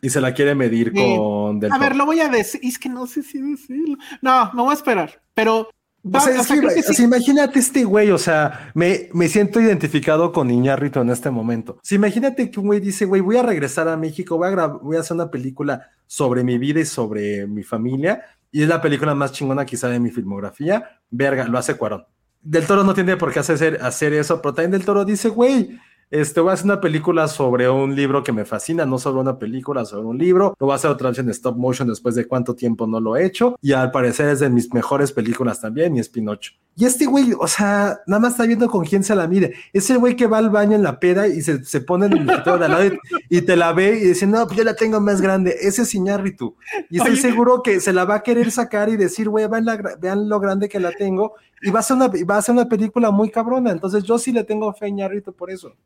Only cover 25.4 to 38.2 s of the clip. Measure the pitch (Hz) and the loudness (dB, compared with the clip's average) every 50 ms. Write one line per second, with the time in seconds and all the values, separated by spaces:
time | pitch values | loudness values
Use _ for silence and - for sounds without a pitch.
25.4 | 240 254 277 254 190 - - - _ _ _ _ _ _ - 151 151 147 - 170 | 2 4 4 2 0 -2 -6 -20 _ _ _ _ _ _ -2 -2 -2 0 2 2
26.4 | 165 185 190 185 185 202 202 196 196 170 156 156 156 175 170 165 156 151 156 - | 2 2 2 2 2 0 0 2 0 -2 -2 0 0 0 2 2 0 0 0 0
27.4 | 143 127 123 123 123 127 131 135 139 135 139 139 143 135 139 143 135 - 120 107 | 0 0 2 2 2 2 2 2 0 0 0 0 0 0 0 0 0 -2 -4 -4
28.4 | 104 - 113 104 - - 165 170 156 131 131 123 131 143 131 131 131 135 127 131 | -4 -6 -6 -8 -6 -4 -2 -2 0 -2 -2 -2 -2 -2 -2 -2 -2 -2 -4 -4
29.4 | 117 110 117 131 131 - 143 131 117 104 104 101 110 113 117 131 160 180 180 190 | -8 -8 -8 -8 -8 -6 -6 -6 -6 -6 -8 -10 -8 -8 -4 -2 2 2 4 4
30.4 | 202 190 - _ 135 139 139 127 - 156 139 123 127 131 120 131 131 120 104 - | 2 0 0 _ -2 0 0 0 0 -2 -2 0 -2 -4 -2 -2 -4 -4 -4 -4
31.4 | - 127 117 120 123 127 123 127 139 120 110 - - 123 110 120 117 - - 127 | -4 -6 -4 -2 -2 -2 -2 0 -2 -4 -4 -2 -4 -2 -2 -2 -2 -2 -2 -4
32.4 | 120 123 120 123 - 120 113 104 113 110 113 113 113 110 113 135 175 190 190 - | -2 -4 -6 -4 -2 -4 -2 -2 -2 -4 -2 -2 -2 -2 0 0 0 -2 0 0
33.4 | 233 247 247 - - 139 135 131 131 127 131 139 127 120 113 - 151 147 147 135 | 0 0 0 -2 0 0 2 2 2 0 0 0 0 0 0 0 0 0 2 2
34.4 | 143 135 123 120 117 120 - 120 110 - 143 139 143 139 - - 110 113 117 - | 2 2 2 2 0 0 -2 -2 -2 0 0 0 0 0 0 -4 -4 -4 -2 -2
35.4 | 127 120 104 - - 110 113 143 165 175 151 123 110 - _ 120 110 104 107 104 | -2 -4 -4 -6 -8 -8 -2 -2 0 0 0 -2 -4 -4 _ -6 -6 -6 -6 -8
36.4 | - - _ _ _ _ _ 160 220 254 254 247 302 269 262 277 269 240 208 - | -12 -20 _ _ _ _ _ 0 0 0 2 2 0 2 4 4 4 2 2 0
37.4 | - 165 - - 208 202 202 202 202 202 - - - - 190 214 | -2 -4 0 0 0 2 2 2 0 0 -2 -6 -4 0 2 2